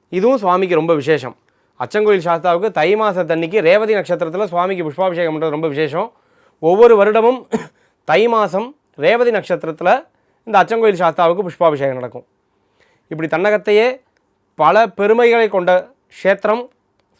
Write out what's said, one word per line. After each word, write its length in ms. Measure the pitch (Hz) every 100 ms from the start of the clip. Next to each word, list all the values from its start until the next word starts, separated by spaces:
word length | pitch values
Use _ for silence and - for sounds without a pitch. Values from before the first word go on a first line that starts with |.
| _
இதுவும் 300 | 175 226 262
சுவாமிக்கு 360 | 196 180 190
ரொம்ப 200 | 165 165
விசேஷம். 420 | 160 139 151 123 - _ _ _ -
அச்சங்கோயில் 460 | 127 208 214 196
சாஸ்தாவுக்கு 460 | 165 170 175 175 214
தை 260 | 160 160 214
மாசத்தன்னைக்கு 640 | 214 180 160 165 165 208
ரேவதி 340 | 160 202 220
நட்சத்திரத்துல 500 | 208 160 170 165 180
சுவாமிக்கு 460 | 208 175 185 190 160
புஷ்பாபிஷேகம் 500 | 139 190 170 170 156
பண்றது 100 | 160
ரொம்ப 180 | 151 160
விசேஷம். 440 | 143 156 156 226 _ _ _ _ _
ஒவ்வொரு 460 | 160 190 233 214
வருடமும் 420 | 202 220 226 254 - 220 - _ _ _
தை 240 | - 165 233
மாசம் 480 | 226 202 180 233 - _
ரேவதி 360 | - 151 233 240
நட்சத்திரத்துல 760 | 214 - 170 165 156 175 254 - _ _ _
இந்த 200 | - 202
அச்சங்கோயில் 320 | 175 226 220 180
சாஸ்தாவுக்கு 500 | 175 160 170 175 185
புஷ்பாபிஷேகம் 480 | - 165 143 135
நடக்கும். 320 | 127 123 123 - _ _ _ _ _ _ _ -
இப்படி 200 | 156 160 160
தன்னகத்தையே 640 | 208 185 196 208 240 262 _ _ _ _ _
பல 320 | - 156 202 226
பெருமைகளை 640 | - 202 226 240 233 220
கொண்ட 420 | 196 175 185 - _ _ -
க்ஷேத்திரம், 460 | 185 190 208 226 247 _ _ _ _